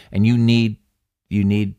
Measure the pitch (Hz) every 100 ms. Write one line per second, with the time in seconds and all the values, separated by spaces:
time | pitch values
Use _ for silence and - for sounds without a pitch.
0 | - 98 107 120 117 117 113 107 _ _
1 | _ _ - 104 98 104 104